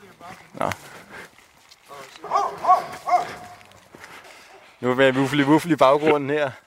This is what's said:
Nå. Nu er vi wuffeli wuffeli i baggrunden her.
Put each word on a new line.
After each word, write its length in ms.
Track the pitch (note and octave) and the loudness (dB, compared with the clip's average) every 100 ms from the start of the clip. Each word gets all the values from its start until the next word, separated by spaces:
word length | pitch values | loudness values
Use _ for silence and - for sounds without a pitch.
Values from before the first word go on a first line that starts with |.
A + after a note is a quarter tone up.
| G3 - - - - | -20 -20 -20 -20 -20
Nå. 160 | - - - - - - - - _ _ _ _ - _ - - - - F#4 G4 - E4 F4+ - - - F4 - - - - - - _ - - - - - - - - _ | -8 -8 -8 -14 -20 -20 -20 -20 _ _ _ _ -20 _ -20 -20 -20 -4 -2 -2 -2 0 0 0 -12 -2 -2 -2 -12 -18 -20 -20 -20 _ -20 -20 -20 -20 -20 -20 -20 -20 _
Nu 100 | B2 | -2
er 40 | |
vi 240 | B2+ C3+ C3 | 4 4 4
wuffeli 240 | C3+ C#3+ | 0 0
wuffeli 280 | C#3 D#3 F3 | 4 2 2
i 40 | D3 | 2
baggrunden 540 | C3+ D3 D#3 D3 C#3 | 4 4 2 0 0
her. 200 | D3+ C#3 - | -4 -4 -8